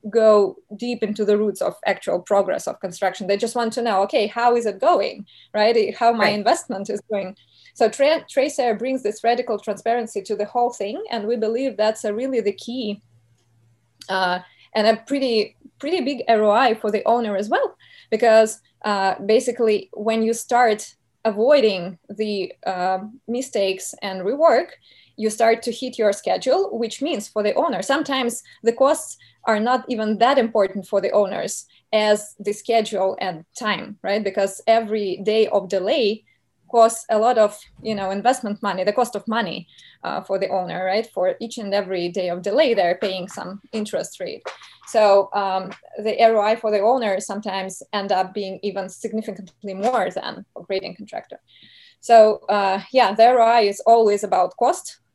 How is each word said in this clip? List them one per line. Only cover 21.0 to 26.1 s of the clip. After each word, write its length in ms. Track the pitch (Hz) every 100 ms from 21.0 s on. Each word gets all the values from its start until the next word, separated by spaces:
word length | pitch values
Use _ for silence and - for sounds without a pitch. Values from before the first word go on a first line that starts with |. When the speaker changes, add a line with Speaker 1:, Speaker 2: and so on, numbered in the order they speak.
| _ _ 226
Speaker 1:
avoiding 720 | 202 240 302 214 190 175 175 _
the, 460 | 208 214 202 185 - -
uh, 340 | 185 180 190 214 226 -
mistakes 680 | 240 262 214 196 190 - -
and 220 | 196 190
rework, 480 | 185 277 320 240 349 - _ _ _ -
you 120 | 214
start 340 | 214 226 226
to 80 | 240
hit 260 | 226 254 -
your 160 | 214